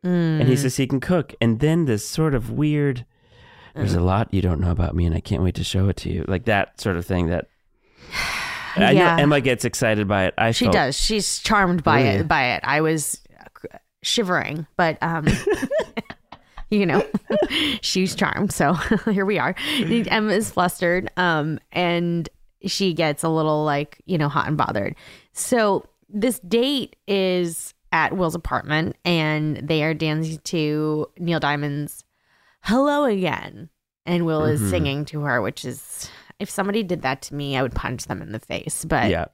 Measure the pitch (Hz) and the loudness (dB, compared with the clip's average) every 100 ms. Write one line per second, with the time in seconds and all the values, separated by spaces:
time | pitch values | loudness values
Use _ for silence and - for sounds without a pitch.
0 | 180 175 165 156 127 143 139 - 127 135 | 2 2 2 4 4 4 2 0 0 0
1 | - 180 - - 117 113 147 170 151 104 | 2 0 0 0 2 2 2 2 2 0
2 | - - 160 131 117 120 151 147 143 123 | -2 -2 0 0 -2 -2 0 2 0 -2
3 | 117 _ _ - - - - - 104 87 | -10 _ _ -20 -20 -20 -18 -4 0 2
4 | 90 98 113 98 90 78 87 85 87 85 | 4 2 2 0 2 2 2 2 0 2
5 | 85 82 - 101 90 - - 95 98 - | 2 0 -2 0 0 0 -2 0 0 0
6 | - 87 - 95 - 101 - - 107 87 | -4 -4 -2 -2 0 0 0 -4 -4 -2
7 | 90 90 85 87 - _ _ _ _ _ | -2 0 0 0 -4 _ _ _ _ _
8 | - - - - - - - - 113 139 | -12 -8 -6 -6 -8 -10 -6 2 6 6
9 | 175 165 143 143 131 123 117 - 117 107 | 6 6 6 4 2 0 -2 0 2 2
10 | 98 101 92 - 117 117 240 180 135 139 | 2 2 2 2 0 2 2 2 0 0
11 | - 214 185 - - 214 185 175 160 143 | 0 0 -2 -4 0 2 4 2 4 4
12 | 135 101 156 156 123 104 - 143 156 160 | 4 2 2 2 2 0 0 0 2 0
13 | 143 - - - - - - - _ _ | -4 -8 -14 -20 -20 -18 -18 -18 _ _
14 | - - 190 170 - 156 156 - 170 - | -2 0 2 0 0 -6 -6 0 0 2
15 | 165 165 156 - - 403 269 587 - - | -2 0 0 0 0 -2 0 -2 -4 -8
16 | - - _ - _ - - 208 185 190 | -12 -20 _ -20 _ -16 -2 2 4 2
17 | - - - - - 311 302 247 - 185 | 0 -4 -2 0 0 0 -2 -4 -2 0
18 | 185 - 202 - 208 - 143 170 - 220 | 0 0 -2 0 -4 2 2 2 0 0
19 | - 202 196 190 127 185 302 302 165 233 | 0 0 0 0 -2 -4 -4 -2 0 0
20 | 180 226 214 214 214 - 180 - 175 180 | 0 0 2 0 0 0 0 0 0 0
21 | - - 180 156 151 151 _ 165 175 170 | -2 0 0 2 -2 -6 _ -2 0 0
22 | 175 170 156 _ - _ 185 - 190 160 | 0 -2 -4 _ -20 _ -6 0 0 2
23 | 156 143 165 160 156 151 151 143 151 - | 0 0 0 0 2 2 0 -2 -4 -12
24 | - 170 143 139 - 147 - 101 98 - | -4 0 0 0 0 0 0 -2 -4 -8
25 | - - _ - - 240 214 185 - _ | -18 -20 _ -10 0 2 2 0 -4 _
26 | _ 208 247 - 180 226 262 277 - _ | _ -2 -2 -2 -2 2 2 0 -4 _
27 | - 202 190 180 170 165 - _ _ 165 | -4 0 0 0 -2 -6 -14 _ _ 0
28 | 151 190 170 170 - 127 - 151 170 - | 0 0 -2 -2 -4 -4 -2 -2 -2 -4
29 | 175 170 156 151 151 147 147 160 151 156 | -2 0 0 0 -2 -4 -2 0 0 -2
30 | 160 156 160 160 - 170 151 151 156 151 | -2 -2 -4 -8 -6 -2 0 0 -2 -2
31 | - - 170 160 143 147 147 143 147 - | -6 -6 -2 0 0 -2 -2 -4 -8 -12
32 | _ _ _ _ _ _ - 240 285 285 | _ _ _ _ _ _ 0 2 2 2
33 | 285 202 180 - - 101 165 _ _ _ | 2 0 -2 -4 -8 -16 -20 _ _ _
34 | - 175 165 156 156 151 202 180 143 139 | -2 0 2 2 2 2 0 0 0 -2
35 | 147 151 147 123 101 - 127 123 - - | -6 -6 0 0 -2 -6 -10 -12 -14 -14
36 | - - - - 202 - 196 233 190 170 | -14 -18 -20 -12 -8 -4 -2 -2 -2 -4
37 | 131 139 - 143 139 135 131 - 127 127 | -4 -6 -8 -8 -4 -2 -2 -2 -6 -8
38 | - - - 110 - - - - 160 147 | -8 -10 -8 -12 -8 -8 -6 -8 -2 0
39 | 117 82 82 | 2 0 -4